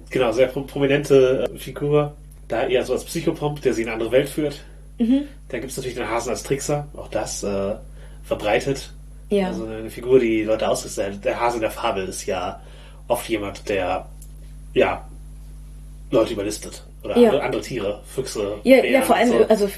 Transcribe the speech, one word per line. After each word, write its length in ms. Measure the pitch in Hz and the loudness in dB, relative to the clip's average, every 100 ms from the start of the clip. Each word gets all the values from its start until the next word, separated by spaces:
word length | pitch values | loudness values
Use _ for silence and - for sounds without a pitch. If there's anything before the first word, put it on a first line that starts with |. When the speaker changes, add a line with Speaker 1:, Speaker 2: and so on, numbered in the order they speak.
| - | -4
Speaker 1:
Genau, 220 | 131 120 | 0 2
sehr 160 | 110 127 | 4 2
pro-, 140 | 143 | 2
prominente, 840 | 135 143 139 143 147 135 127 131 120 | -6 0 2 2 6 6 8 4 -2
äh, 40 | 110 | -6
Figur, 560 | 135 131 147 147 147 - - - - | -12 -6 2 2 2 -4 -18 -18 -6
da 180 | 113 117 | -2 2
eher 180 | 123 117 | 2 2
so 80 | |
als 100 | 123 | -2
Psychopomp, 580 | - 170 160 - 147 147 | -2 -2 -2 0 -4 0
der 120 | 131 | 0
sie 80 | 113 | 0
in 40 | 113 | -2
eine 60 | 113 | -2
andere 160 | 113 | 2
Welt 180 | 127 147 | 2 2
führt. 320 | - 147 - - - - - | -2 -4 -4 -16 -20 -18 -2
Speaker 2:
Mhm. 260 | 226 269 294 - - | 2 2 0 -12 -10
Speaker 1:
Dann 100 | 120 | -8
gibt's 160 | - - | -8 -8
natürlich 200 | 127 120 | -8 -6
den 120 | 107 | -4
Hasen 220 | 120 123 | -2 -2
als 100 | 107 | -6
Trickser, 460 | - 139 - 147 - - | -2 -4 0 -2 -4 -12
auch 140 | - | -6
das, 340 | 107 104 - | -4 -4 -6
äh, 320 | 101 98 98 - - - - - | -4 -2 -2 -6 -10 -18 -18 -16
verbreitet. 680 | - - 104 120 139 139 - - - - - | -6 -4 2 0 0 -4 -6 -16 -18 -18 -2
Speaker 2:
Ja. 180 | 202 185 | 0 0
Speaker 1:
Also 180 | 147 110 | -4 -6
eine 240 | 110 113 | -8 -10
Figur, 300 | 123 123 131 | -8 4 6
die 240 | 113 110 | 6 2
Leute 260 | 107 110 110 | 2 2 2
ausgesetzt. 560 | 120 - - 98 101 123 | -2 -4 -4 -4 -2 -4
Der 120 | - | 0
Hase 220 | 120 117 | 0 0
der 100 | 110 | -2
Fabel 360 | - 117 98 92 | -2 -2 -2 -4
ist 180 | - - | -6 -4
ja 340 | 92 87 - - - - - - | -4 -4 -8 -16 -20 -20 -16 -2
oft 180 | 117 - | -2 0
jemand, 400 | 107 101 98 - | -4 -4 -8 -4
der, 380 | 98 90 - - - - - - - - | -2 0 -4 -6 -16 -18 -18 -18 -18 -4
ja, 320 | 190 185 165 - - - - - - - - - - - | 2 2 0 -10 -16 -16 -18 -18 -18 -18 -18 -18 -18 0
Leute 200 | 117 104 | 2 2
überlistet. 500 | 98 101 - 90 - - - | 0 -4 -6 -10 -14 -18 -14
Oder 140 | 107 240 | 0 6
Speaker 2:
Ja. 80 | 233 | 6
Speaker 1:
andere, 140 | 143 | 6
andere 180 | - 113 | 0 -4
Tiere, 400 | - 127 101 - - | -4 -4 -4 -4 -8
Füchse, 520 | 143 - 117 101 104 | -6 -6 -4 -4 0
Speaker 2:
Ja, 140 | 233 262 | 6 6
Speaker 1:
Bären 120 | 123 | 8
Speaker 2:
ja, 80 | 131 | 2
vor 140 | 131 190 | 4 4
allem, 140 | 240 | 4
Speaker 1:
und 60 | 226 | 4
so. 80 | 220 | 4
Speaker 2:
also, 200 | 214 196 | 4 2